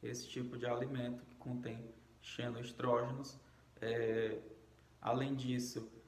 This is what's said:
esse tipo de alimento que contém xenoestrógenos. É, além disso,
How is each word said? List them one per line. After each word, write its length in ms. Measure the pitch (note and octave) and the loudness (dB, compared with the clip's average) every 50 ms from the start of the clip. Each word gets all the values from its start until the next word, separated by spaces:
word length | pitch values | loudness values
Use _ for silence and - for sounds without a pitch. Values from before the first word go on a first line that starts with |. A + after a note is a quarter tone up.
esse 260 | - A#2 A#2+ - - - | -6 -4 -4 -4 -6 -6
tipo 300 | - B2+ B2 B2 B2 B2 | -4 -4 -4 -4 -4 -2
de 80 | A#2+ | 0
alimento 580 | A#2+ A#2+ A#2+ C3 C3+ C#3 B2+ B2 B2 B2 A#2+ - | 0 2 2 0 0 0 0 0 -2 -2 -4 -8
que 120 | - - | -14 -16
contém 580 | - - C3 B2+ B2 B2 A#2+ A2+ A#2 - - - - - - - - | -10 -6 -4 -4 -2 -2 -4 -6 -6 -8 -10 -14 -16 -20 -20 -20 -18
xenoestrógenos. 1160 | - - - - A#2+ A#2+ A#2 A#2 B2 B2 - - B2 B2+ A#2+ A#2+ A#2+ B2+ C3 C#3 C#3 - - - - - - - - - - - | -16 -12 -6 -4 -2 -2 -2 -4 -6 -8 -6 -2 4 6 6 6 6 4 0 -4 -4 -8 -10 -14 -18 -20 -20 -20 -20 -18 -10 -2
É, 600 | - A2+ A2+ A#2 A#2 A2+ A2 A2+ A2+ A2 - - - - - - - - - - - - - - | 0 2 2 4 4 4 4 4 4 2 2 -2 -4 -8 -14 -16 -18 -20 -20 -20 -20 -20 -14 -4
além 340 | - - A#2+ B2+ C3+ C#3 C#3 | 2 2 4 4 4 2 2
disso, 540 | C3 B2+ B2+ B2+ B2 B2 - - B2 A2+ A2+ - - - | 2 2 2 2 2 2 0 -2 -4 -6 -6 -10 -16 -20